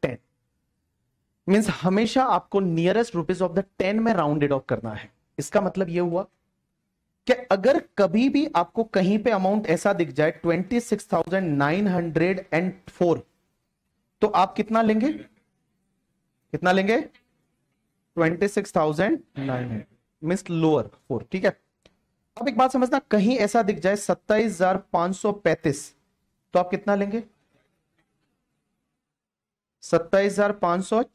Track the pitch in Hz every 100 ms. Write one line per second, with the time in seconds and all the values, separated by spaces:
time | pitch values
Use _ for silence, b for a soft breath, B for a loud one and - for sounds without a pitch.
0 | 147 120 _ _ _ _ _ _ _ _
1 | _ _ _ _ - 202 214 160 175 196
2 | 226 262 254 202 - 202 190 165 170 202
3 | 233 175 156 180 185 170 190 - 190 214
4 | 226 196 147 147 143 139 - 113 113 104
5 | - _ _ - 143 208 190 185 185 170
6 | 175 170 202 _ _ _ _ _ _ _
7 | _ _ - 247 - 190 220 311 - -
8 | 190 202 269 277 302 170 175 - 226 196
9 | 185 214 220 208 190 214 214 160 208 190
10 | 160 135 151 - 170 170 185 240 - 208
11 | - 180 165 185 180 143 143 175 208 180
12 | 170 156 175 190 - 156 185 - - -
13 | 175 160 - _ _ _ _ _ _ _
14 | _ - 208 175 190 - 214 220 226 220
15 | 262 311 - _ _ _ _ _ _ _
16 | _ _ _ _ _ 147 180 185 196 233
17 | - _ _ _ _ _ _ _ _ _
18 | _ - 165 170 202 208 202 180 156 151
19 | 202 320 - - 135 127 123 110 - _
20 | _ _ 156 190 - 170 160 147 104 -
21 | - 120 - 185 190 - _ _ _ _
22 | _ _ _ - 247 226 262 262 247 269
23 | - 247 196 254 208 233 208 180 180 208
24 | - - - 214 226 170 185 190 - 175
25 | 175 190 214 208 170 156 160 139 - _
26 | _ _ _ _ _ 180 180 190 202 202
27 | 202 226 226 _ _ _ _ _ _ _
28 | _ _ _ _ _ _ _ _ _ _
29 | _ _ _ _ _ _ _ _ - 170
30 | 165 196 202 185 202 208 175 175 190 220
31 | 254